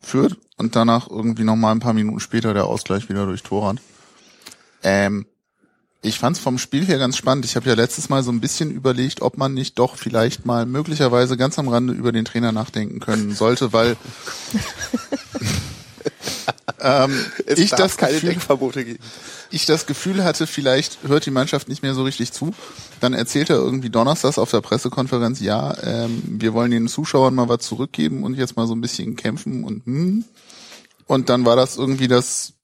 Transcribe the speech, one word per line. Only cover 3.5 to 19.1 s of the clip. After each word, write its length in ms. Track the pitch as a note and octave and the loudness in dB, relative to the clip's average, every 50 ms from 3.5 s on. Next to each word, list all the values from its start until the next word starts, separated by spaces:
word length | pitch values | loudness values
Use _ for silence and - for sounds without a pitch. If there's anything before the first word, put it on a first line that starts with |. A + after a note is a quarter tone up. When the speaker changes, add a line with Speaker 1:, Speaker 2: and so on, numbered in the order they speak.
| - G#2 G#2+ G2+ G2 B2 - _ _ _ - _ _ _ _ _ _ _ - - - _ _ _ _ _ - | -2 -2 0 0 -2 -4 -8 _ _ _ -20 _ _ _ _ _ _ _ -20 -20 -20 _ _ _ _ _ 0
Speaker 1:
Ähm, 440 | F#2 G2 G2 G2+ G2+ G#2 G2+ G2 _ _ _ _ _ _ _ _ _ _ _ _ _ _ _ | 2 4 4 4 2 0 -2 -6 _ _ _ _ _ _ _ _ _ _ _ _ _ _ _
ich 180 | - G#2+ A2 - | -4 -4 -4 0
fand's 220 | - A#2+ F3 F3+ | 0 0 0 0
vom 160 | - C#3 B2+ | -2 -2 -2
Spiel 300 | B2+ - - - C#3 D3+ | -2 -4 -2 -2 -2 2
her 100 | F#3 F3 | 2 2
ganz 220 | C3+ C3+ B2 B2 - | 2 2 0 -2 0
spannend. 260 | - B2+ C3 C#3 B2 | 0 2 0 2 0
Ich 100 | A#2 - | -2 -2
hab 120 | C3+ A#2 | -2 2
ja 80 | C3+ A#2+ | 2 4
letztes 340 | G#2+ A#2 B2 - - D3+ - | 4 4 2 0 -6 -4 -2
Mal 140 | C#3+ C3+ C3 | 0 0 0
so 100 | A#2+ A#2+ | 0 -2
ein 80 | A#2 | -2
bisschen 300 | G#2+ D#3+ - - E3 D#3 | -2 -2 -2 -2 -4 -4
überlegt, 500 | - - B2+ C3+ B2+ B2+ B2+ C3+ - - | -4 -2 0 0 0 2 0 -2 -2 -2
ob 160 | - B2 - | -2 -2 -2
man 160 | - C#3 C3+ C3+ | 0 -2 -2 -2
nicht 260 | C3 B2+ - _ - | -2 -4 -6 _ 0
doch 180 | A#2+ B2+ - | 0 0 0
vielleicht 500 | - - A#2 G#2+ A2+ A2+ A#2+ - - - | -4 -8 -2 0 2 2 2 0 -2 -4
mal 180 | B2 A#2+ A#2 A#2 | -2 0 0 0
möglicherweise 720 | A#2+ B2+ C#3 D3+ E3 D3+ D3 D3+ B2+ A#2+ B2 B2 B2+ C3 | 0 -2 -4 -2 -2 0 2 2 4 6 4 4 4 2
ganz 220 | A#2+ B2+ C3+ D#3+ - | 0 0 0 0 0
am 100 | D3 C3 | -2 2
Rande 240 | A#2+ A#2+ B2 B2+ B2 | 2 2 2 2 -2
über 180 | - - A#2+ | 0 0 0
den 140 | A2+ A2+ A2 | 0 0 -2
Trainer 280 | - - A#2+ A#2+ A#2 A2 | -2 -2 0 0 0 0
nachdenken 480 | G#2+ A2+ - - - G#2+ G2+ - - | 0 -4 -4 -4 -6 -6 -4 -6 -8
können 340 | - - G#2+ G#2+ G#2+ G#2 G#2 | -4 -2 0 0 0 -2 -2
sollte, 400 | G2+ A2 A2 B2 B2+ C#3 B2 G#2+ | 2 2 2 4 2 0 2 2
weil, 240 | A2+ A2+ A#2+ A#2 A2 | 4 4 4 2 -2
<laughs> 60 | - - A#2+ - - - - - - - - G#3+ - - - - - - - A#3 - - - C4+ - - - D4 A#2 G#2+ - - - - - - - - - - - - - - - - - - - - A#2+ - _ - - - | -6 -16 -16 -14 -14 -14 -12 -12 -12 -4 -4 -4 -4 -4 -8 -10 -10 -6 -6 -6 -6 -6 -8 -10 -10 -10 -10 -8 -4 -4 -4 -4 -4 -6 -12 -16 -18 -20 -20 -8 -8 -8 -8 -8 -10 -10 -10 -6 -6 -6 -6 -6 _ -10 -10 0
ähm, 320 | - C#3 B2+ C#3+ C3 C3+ C#3 B2+ A2+ - - - - | 2 4 6 6 4 4 2 -2 -4 -6 -6 -8 -2
Speaker 2:
Es 120 | - C#3+ D#3 | 0 4 4
Speaker 1:
ich 120 | E3 G3+ | 4 4
Speaker 2:
darf 100 | - - | 4 4
Speaker 1:
das 160 | F#3+ F#3+ - | 2 2 2
Speaker 2:
keine 180 | - - C3+ C#3+ | 0 0 0 2
Speaker 1:
Gefühl, 160 | D#3 D#3 F3 | 0 0 0
Speaker 2:
Denkverbote 540 | F3 F3+ - - C#3+ C3 C3 C3 A#2 C#3 B2+ | -2 -2 2 0 2 2 2 -2 -2 -4 -6
geben. 140 | A#2 A#2 - - A2+ | -6 -8 -12 -14 -18